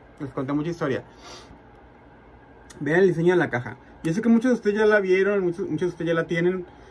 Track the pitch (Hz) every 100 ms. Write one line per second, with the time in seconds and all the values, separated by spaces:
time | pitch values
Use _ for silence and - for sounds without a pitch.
0 | - - 143 135 135 147 151 170 151 127
1 | - - - - - - - - - -
2 | - - - - - - - - 143 165
3 | 196 160 170 180 139 120 120 - - -
4 | 165 165 226 233 254 233 208 202 214 214
5 | 190 185 196 202 180 170 196 151 185 180
6 | 165 165 160 170 175 185 175 - -